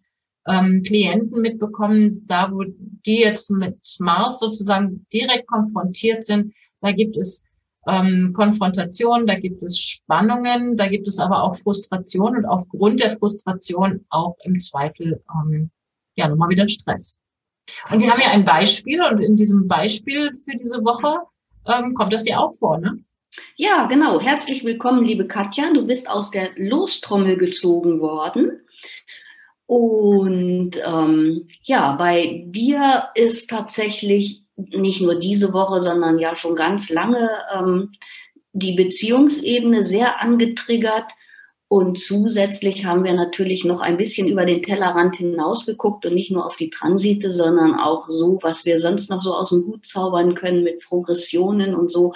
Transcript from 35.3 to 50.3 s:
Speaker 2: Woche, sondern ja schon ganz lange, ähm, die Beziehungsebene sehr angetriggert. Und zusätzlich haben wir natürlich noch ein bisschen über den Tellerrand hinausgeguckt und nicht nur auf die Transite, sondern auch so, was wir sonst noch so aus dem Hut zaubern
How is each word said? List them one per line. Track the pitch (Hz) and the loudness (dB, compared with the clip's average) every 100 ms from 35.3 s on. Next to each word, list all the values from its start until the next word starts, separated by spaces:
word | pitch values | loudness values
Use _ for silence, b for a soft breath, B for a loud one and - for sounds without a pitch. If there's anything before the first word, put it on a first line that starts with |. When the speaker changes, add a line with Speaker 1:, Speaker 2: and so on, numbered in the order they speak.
| 202 190 | 0 2
Speaker 2:
Woche, | 185 190 185 | 2 0 0
sondern | 175 175 165 165 | 0 0 2 2
ja | 165 165 | 0 -4
schon | 170 160 | -4 0
ganz | 165 202 202 | 0 -2 -2
lange, | 165 208 240 226 208 - | -2 0 0 0 -4 -6
ähm, | 196 185 180 202 B B B B _ _ | -2 0 0 -2 B B B B _ _
die | 196 190 180 | -6 -2 0
Beziehungsebene | 185 - 220 247 285 - - 240 233 220 | 0 0 2 4 4 4 0 0 4 2
sehr | 180 202 240 - | 2 2 0 0
angetriggert. | 233 240 233 233 - 226 220 220 226 b b b b b - | 2 2 2 -2 -2 0 0 -2 -4 b b b b b 0
Und | 202 185 180 | 2 2 -2
zusätzlich | - 202 226 202 202 - 196 190 185 | -2 0 0 0 -2 -2 -4 -2 0
haben | 180 | 0
wir | 185 | 2
natürlich | 175 175 - 185 185 175 | 0 0 -2 -2 -2 -2
noch | 175 | -2
ein | 175 170 | -2 -2
bisschen | 214 - 190 | -2 -2 0
über | 196 175 | 2 2
den | 175 | 0
Tellerrand | 202 202 185 175 180 185 | -2 -2 0 2 0 0
hinausgeguckt | 175 165 156 226 - 214 208 202 175 | -4 -2 -2 -4 -6 -4 -4 -2 -2
und | 180 | -2
nicht | 196 | -2
nur | 180 165 | -4 -4
auf | - | -6
die | 160 | -10
Transite, | - 156 190 208 202 196 | -4 0 2 2 0 0
sondern | 175 165 170 160 - | 0 2 4 4 2
auch | 156 160 - | 0 -2 -4
so, | 165 170 190 | -2 0 0
was | 165 165 170 | -2 -2 0
wir | 165 | 0
sonst | 170 202 202 | 2 -2 -4
noch | 185 | -4
so | 185 175 | -4 -4
aus | 185 | 0
dem | 175 175 | 0 0
Hut | 220 - | -6 -10
zaubern | 190 185 175 175 | -4 -2 2 2